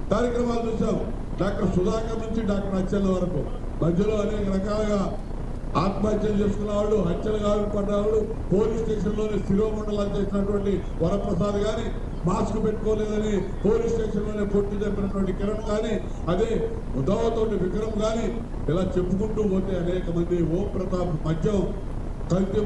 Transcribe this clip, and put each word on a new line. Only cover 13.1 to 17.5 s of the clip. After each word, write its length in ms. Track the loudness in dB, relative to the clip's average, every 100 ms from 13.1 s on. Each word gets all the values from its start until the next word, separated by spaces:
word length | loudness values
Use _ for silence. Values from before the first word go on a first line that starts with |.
| 0 0 0 -2 0 2
పోలీస్ 280 | 2 2 0
స్టేషన్లోనే 500 | 0 0 -2 -2 0
కొట్టి 220 | 2 2 0
చంపినటువంటి 520 | -2 -2 -2 0 -2 0
కిరణ్ 280 | -2 -2 -2
గాని, 240 | -2 0 -2 -4 -4 0
అదే 180 | 2 2 0 0 -2 -4 -2
ఉదావతోటి 540 | 0 2 2 2 0